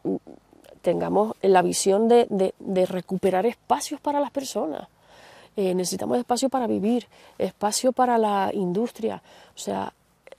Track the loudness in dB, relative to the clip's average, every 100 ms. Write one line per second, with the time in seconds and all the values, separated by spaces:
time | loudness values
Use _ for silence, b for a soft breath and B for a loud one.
0 | -6 -6 -8 -20 _ -20 -20 -6 -2 0
1 | 0 0 0 0 4 4 4 0 2 2
2 | 6 4 4 0 -2 -4 -4 0 0 -2
3 | -6 -2 0 2 0 -2 -2 -2 -2 -8
4 | -4 -2 -2 -4 -6 -6 -6 -8 -14 _
5 | B B B B B -2 0 0 -2 -4
6 | -2 -2 0 0 0 0 -2 0 0 -2
7 | -4 B B B -6 -2 -4 0 0 2
8 | 2 2 2 2 0 -2 -2 -2 -4 -4
9 | -8 -8 -14 B B -14 -6 -6 -6 -12
10 | _ _ -20